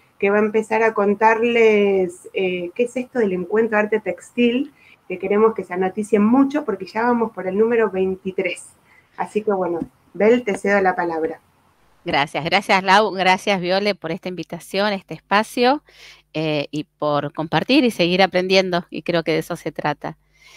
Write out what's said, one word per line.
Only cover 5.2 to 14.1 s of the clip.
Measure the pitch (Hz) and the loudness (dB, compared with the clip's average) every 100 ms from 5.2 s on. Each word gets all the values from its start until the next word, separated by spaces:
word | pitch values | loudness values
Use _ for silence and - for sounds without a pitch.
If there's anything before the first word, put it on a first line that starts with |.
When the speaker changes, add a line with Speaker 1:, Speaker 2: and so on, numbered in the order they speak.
| 190 208 220 | -2 2 2
Speaker 1:
que | 220 | 0
se | 180 | -8
anoticien | 180 185 214 208 208 | -4 -4 -4 -2 2
mucho, | 214 254 277 294 | 4 4 2 0
porque | 294 196 190 | -4 -6 -6
ya | 220 | -2
vamos | 240 240 220 | 0 0 -2
por | 185 185 | -4 -4
el | 196 | 0
número | 226 233 208 | 2 2 0
veintitrés. | 190 190 185 190 185 175 - - _ _ _ _ - | 0 -2 -2 -6 -4 -6 -8 -16 _ _ _ _ -10
Así | 185 208 | -6 -4
que, | 214 | -2
bueno, | 190 175 165 - _ _ | -2 -2 -4 -8 _ _
Bel, | 175 208 247 | 0 2 2
te | 226 190 | 0 -4
cedo | 196 202 | 0 2
la | 190 180 | 2 0
palabra. | 170 160 160 - _ _ _ _ _ _ 170 | -4 -4 -6 -8 _ _ _ _ _ _ -4
Speaker 2:
Gracias, | 151 147 156 | -2 -2 -4
gracias, | 160 185 - 190 | -2 -2 2 0
Lau, | 190 196 214 | 4 4 4
gracias, | 185 185 185 220 190 | 0 2 2 0 -2
Viole, | 175 190 208 | 0 0 0
por | 190 160 | -4 -6